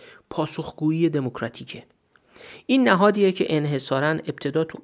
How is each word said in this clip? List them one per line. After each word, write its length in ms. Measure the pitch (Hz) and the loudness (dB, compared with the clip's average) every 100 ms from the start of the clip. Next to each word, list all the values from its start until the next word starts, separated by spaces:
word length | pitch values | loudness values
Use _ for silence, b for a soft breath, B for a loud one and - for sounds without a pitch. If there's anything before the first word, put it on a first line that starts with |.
| B B B | B B B
پاسخگویی 800 | - 156 - 156 - 156 160 165 | -4 -4 -4 -8 -4 -2 2 0
دموکراتیکه. 760 | 151 127 - 117 - - - - _ _ _ B B B B B | 0 -4 -6 -8 -10 -16 -16 -18 _ _ _ B B B B B
این 220 | 262 240 | 2 4
نهادیه 440 | 185 208 208 190 | 6 4 4 4
که 140 | 185 185 | 2 0
انحصاراً 600 | 156 147 143 - 135 151 | 0 0 -2 -2 0 0
ابتدا 540 | 160 - 143 143 160 | -2 -4 -6 -4 -2
تو 160 | 160 - | -4 -6